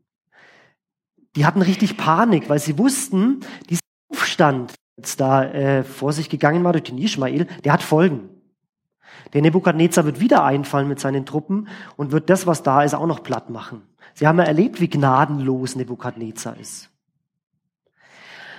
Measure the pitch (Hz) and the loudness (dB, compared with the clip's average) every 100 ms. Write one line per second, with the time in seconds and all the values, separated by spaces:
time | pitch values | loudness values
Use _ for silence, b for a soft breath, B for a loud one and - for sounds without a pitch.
0 | _ _ _ b b b b b _ _ | _ _ _ b b b b b _ _
1 | _ _ _ 147 147 196 180 185 202 - | _ _ _ 0 2 2 0 2 0 0
2 | 151 165 233 170 - 147 156 147 262 269 | 0 2 4 2 2 -2 0 0 0 0
3 | - 190 226 269 B B - 175 - _ | -2 0 0 0 B B -6 -6 -6 _
4 | _ 294 - - 156 131 120 - _ - | _ -6 -4 2 2 2 -6 -14 _ -16
5 | - - 135 135 135 147 139 135 135 - | -12 -2 2 2 0 -2 0 0 -2 -6
6 | 135 147 - 143 151 170 175 160 - 127 | -4 -4 -6 0 2 2 2 0 -2 -6
7 | 214 143 131 135 175 B 147 143 - 156 | -4 -2 -2 -2 -4 B 0 0 2 2
8 | 180 131 95 - _ _ _ _ _ _ | 2 0 -10 -20 _ _ _ _ _ _
9 | B B B 147 156 175 175 156 170 175 | B B B 2 4 4 2 4 4 4
10 | 151 139 226 285 143 143 139 143 139 139 | 2 0 2 4 4 0 -2 -2 -2 -4
11 | 135 139 135 151 - 196 214 B B - | -4 -4 -4 -6 -4 -4 -4 B B -10
12 | 143 151 147 190 175 156 147 135 147 143 | -2 -2 2 2 2 0 2 4 2 0
13 | 160 143 - 117 - 113 107 113 - _ | -2 -4 -4 -8 -6 -14 -14 -18 -20 _
14 | b - 147 165 165 151 220 127 180 147 | b 0 4 4 4 2 2 0 -2 2
15 | 139 131 151 147 131 127 127 131 123 120 | 2 4 2 0 -2 -2 -4 -6 -8 -8
16 | 127 113 113 110 117 110 110 - - _ | -10 -10 -12 -12 -14 -14 -16 -18 -20 _
17 | _ _ _ _ _ _ _ _ _ B | _ _ _ _ _ _ _ _ _ B
18 | B B B B B | B B B B B